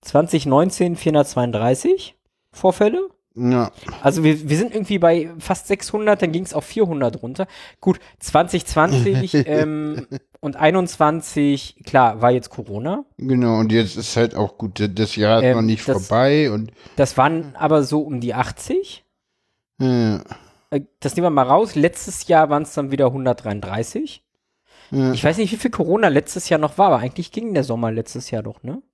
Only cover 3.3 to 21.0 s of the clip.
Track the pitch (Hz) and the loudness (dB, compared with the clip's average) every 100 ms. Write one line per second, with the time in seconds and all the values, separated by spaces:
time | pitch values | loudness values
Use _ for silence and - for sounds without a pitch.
3.3 | - 123 123 117 - - - 139 151 156 | -4 0 2 0 -6 -18 -2 0 2 2
4.3 | 156 156 151 226 214 196 202 170 170 160 | 2 0 0 0 -4 -2 2 4 4 0
5.3 | 165 - 180 - 196 - 214 214 208 175 | -10 -6 -6 -2 -6 -4 -2 0 2 2
6.3 | 165 185 151 - - 196 156 123 - 117 | -2 -4 -8 -6 -2 0 0 -2 -4 -12
7.3 | 139 185 - - _ - - - _ - | -8 -8 -8 -20 _ -2 -2 -4 _ 0
8.3 | 151 170 180 - 208 160 135 123 131 180 | 0 2 -2 -2 0 2 4 2 0 2
9.3 | 151 143 151 156 151 151 151 - 135 _ | 0 2 0 0 -2 -6 -8 -10 -14 _
10.3 | _ 143 135 156 185 180 - 151 160 - | _ -12 0 2 2 0 2 2 2 -4
11.3 | - 143 139 - _ - 135 120 107 123 | 0 0 0 -4 _ 0 4 4 4 2
12.3 | 127 - - 110 104 131 214 285 - 131 | 2 -2 -14 -10 -8 -4 -6 -8 -12 0
13.3 | 127 120 110 110 113 107 98 110 - 117 | 2 4 2 4 2 2 -4 -4 0 0
14.3 | - 101 - 113 95 104 95 107 - 107 | 0 -4 -4 -10 -4 -4 -2 -2 0 2
15.3 | 113 127 120 110 110 - 127 95 110 131 | 4 4 2 2 0 -2 -4 0 2 4
16.3 | 151 147 107 110 _ - - 135 - 139 | 2 0 -2 -6 _ -16 -2 -2 2 2
17.3 | 165 151 - 151 156 131 151 147 131 117 | 2 -8 -4 2 2 2 -2 -2 -6 -6
18.3 | 113 127 - - 349 392 - _ _ _ | -4 -4 -6 -6 -6 -6 -14 _ _ _
19.3 | _ _ _ _ _ 127 123 113 101 - | _ _ _ _ _ 0 2 2 -2 -8
20.3 | - _ _ _ 147 143 _ | -20 _ _ _ -6 -6 _